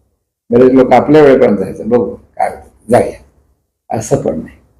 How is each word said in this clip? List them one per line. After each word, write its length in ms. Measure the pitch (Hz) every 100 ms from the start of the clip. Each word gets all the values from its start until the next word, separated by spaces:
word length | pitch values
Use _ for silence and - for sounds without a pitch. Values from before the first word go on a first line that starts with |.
| _ _ _ _ _
बरेच 220 | 120 127
लोक 200 | 131 123
आपल्या 300 | 123 113 151
वेळेपर्यंत 360 | 143 131 120 98
जायचं, 300 | - - 110
"बघू 220 | 120 -
काय 380 | - _ - -
होतं, 440 | - - _ -
जाऊया," 1080 | 113 - - _ _ _ _ _ _ _ 117
असं 180 | 113 143
पण 180 | -
नाही. 280 | - - - _ _